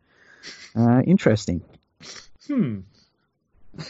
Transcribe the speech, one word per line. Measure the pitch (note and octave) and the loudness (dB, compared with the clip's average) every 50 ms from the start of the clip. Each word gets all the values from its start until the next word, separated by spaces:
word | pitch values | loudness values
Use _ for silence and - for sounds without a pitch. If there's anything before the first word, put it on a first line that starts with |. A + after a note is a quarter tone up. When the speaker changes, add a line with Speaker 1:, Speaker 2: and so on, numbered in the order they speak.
| _ _ _ _ _ _ - _ - - - - - - - | _ _ _ _ _ _ -20 _ -20 -20 -20 -20 -20 -6 -2
Speaker 1:
Uh, | A2 A#2 A#2 A#2+ B2+ - | 0 2 4 4 4 4
interesting." | - F3+ G3 - C#3+ G#2+ G#2 - - F2+ F2 - - - _ _ _ _ _ - - - - - - - - _ | 4 2 4 4 2 2 2 0 -4 -6 -6 -8 -12 -20 _ _ _ _ _ -20 -20 -20 -20 -20 -20 -20 -16 _
Speaker 2:
Hmm. | - C#4+ B3+ F3 B2 G#2+ G2 F#2+ - _ _ _ _ _ _ _ _ _ _ _ _ _ _ - - - E3 | -4 -2 -2 -2 -2 -4 -8 -12 -16 _ _ _ _ _ _ _ _ _ _ _ _ _ _ -20 -20 -18 -14
I | D#3 | -12